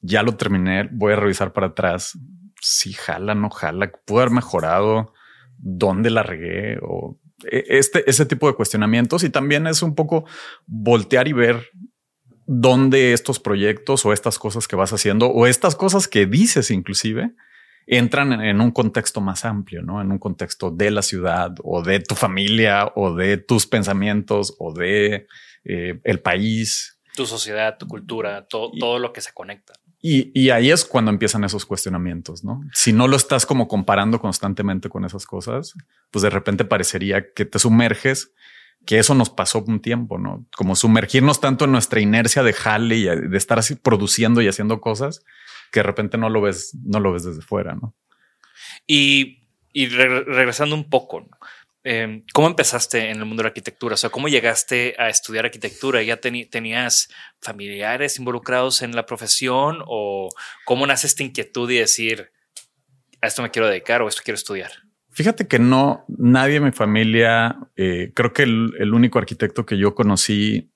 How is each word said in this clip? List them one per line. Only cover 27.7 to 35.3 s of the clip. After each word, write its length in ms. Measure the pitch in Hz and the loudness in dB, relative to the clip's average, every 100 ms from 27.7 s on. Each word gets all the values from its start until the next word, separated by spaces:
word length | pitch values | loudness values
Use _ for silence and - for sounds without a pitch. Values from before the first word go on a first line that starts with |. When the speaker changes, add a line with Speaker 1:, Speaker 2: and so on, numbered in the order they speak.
| 107 | -4
Speaker 2:
tu 100 | - | -14
cultura, 580 | 107 101 113 107 101 - | -14 -10 -6 -6 -8 -8
to-, 240 | 113 113 | -8 -8
Speaker 1:
Y 60 | 117 | -6
Speaker 2:
todo 200 | 117 120 | -4 -2
lo 120 | 123 | -4
que 80 | 113 | -8
se 100 | - | -16
conecta. 400 | - 95 101 _ _ _ _ | -14 -18 -18 _ _ _ _
Speaker 1:
Y, 300 | 165 139 127 135 | 0 0 2 2
y 120 | 131 | 4
ahí 180 | 120 127 | 6 6
es 160 | 165 - | 4 2
cuando 260 | 127 110 | 0 2
empiezan 320 | 101 107 107 | 0 0 0
esos 220 | 101 104 - | -2 -4 -6
cuestionamientos, 800 | 95 - 90 90 87 82 85 | -6 -4 -4 -4 -8 -12 -14
¿no? 180 | 101 123 147 | -10 -10 -8
Si 200 | - - | -2 2
no 140 | 110 127 | 4 4
lo 100 | 135 | 4
estás 280 | - 135 - | 2 0 0
como 220 | 131 110 | 0 0
comparando 520 | 104 95 101 101 113 | -2 2 2 2 0
constantemente 720 | 110 92 101 95 101 92 98 | -2 -4 -4 -4 -2 -4 -6
con 140 | 95 92 | -8 -8
esas 200 | 95 | -8
cosas, 480 | - | -12